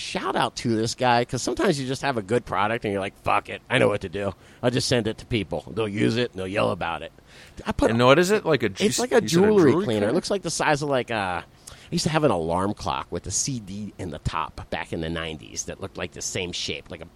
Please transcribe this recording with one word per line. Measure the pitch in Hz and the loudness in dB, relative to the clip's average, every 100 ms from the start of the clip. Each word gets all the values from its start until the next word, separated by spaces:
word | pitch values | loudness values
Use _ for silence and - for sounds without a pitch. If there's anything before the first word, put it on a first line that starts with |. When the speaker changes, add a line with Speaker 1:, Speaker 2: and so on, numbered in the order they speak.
Speaker 1:
shout | - 190 175 - | -8 -6 -4 -2
out | 127 - | -2 -2
to | 123 | 0
this | 110 113 | 0 0
guy, | - 123 120 123 | 0 2 2 2
'cause | 127 | -2
sometimes | - - 214 143 | -2 0 2 2
you | 131 | -2
just | 131 | -4
have | 139 120 | -2 -2
a | |
good | 95 120 - | 0 -2 0
product | 95 104 117 110 | 0 0 0 -2
and | |
you're | 98 | -2
like, | 98 - | -4 -4
"Fuck | 104 104 - | 0 0 -2
it, | 101 - | -10 -2
I | 127 | 2
know | 113 | 4
what | 104 | 2
to | 95 | -4
do. | 95 98 - - - | -4 -4 -6 -14 -4
I'll | 123 | 0
just | 123 - | 0 2
send | 127 110 | 2 0
it | 110 | -4
to | - | -4
people. | 117 90 80 - | -2 -2 -4 -6
They'll | 85 107 | -4 -2
use | 101 120 117 | 2 2 2
it | 120 | -2
and | 95 | -4
they'll | 95 | -4
yell | 104 113 | 0 0
about | 98 85 78 | 0 -4 -4
it." | 80 - - - - - - | -8 -14 -20 -20 -20 -10 -6
I | |
put | - 190 | 0 2
Speaker 2:
And | 113 | 6
what | 123 143 | 6 6
is | 180 | 6
it? | 214 170 | 2 2
Like | 139 | 2
a | 110 | 0
ju-, | 95 101 | 0 0
Speaker 1:
It's | 123 | 2
like | 247 | 2
a | - | 2
Speaker 2:
you | |
said | |
a | - | 4
Speaker 1:
jewelry | 165 208 208 151 | 6 6 8 6
Speaker 2:
jewelry | |
Speaker 1:
cleaner. | 151 | 6
Speaker 2:
cleaner? | 202 107 101 | 2 2 2
Speaker 1:
It | |
looks | 160 - | 0 0
like | 202 | -4
the | 170 | -2
size | - 147 143 | 0 2 2
of, | 147 | 2
like, | 135 113 | 0 0
a, | 113 95 87 | -2 -2 -4
I | - - - - - | -8 -16 -20 -20 -6
used | 170 | -2
to | 170 | 0
have | 156 | 2
an | 151 | 2
alarm | 92 80 85 98 | 2 0 0 0
clock | 104 90 67 - | -2 -4 -4 -4
with | 87 90 | -8 -4
a | |
C | 98 - 127 | -4 -4 -6
D | 98 101 101 - | -8 -10 -10 -10
in | 95 | -10
the | 71 | -6
top | - 82 73 - - | -4 -4 -6 -10 -10
back | 80 82 | -8 -6
in | 87 | -6
the | 80 | -4
'90s | 82 80 78 53 52 - | -4 -6 -10 -10 -10 -10
that | 80 | -10
looked | 95 - | -12 -10
like | 92 | -10
the | - | -8
same | - 110 90 | -8 -6 -6
shape, | 85 - 76 - | -6 -8 -8 -12
like | 82 | -16
a | 80 | -16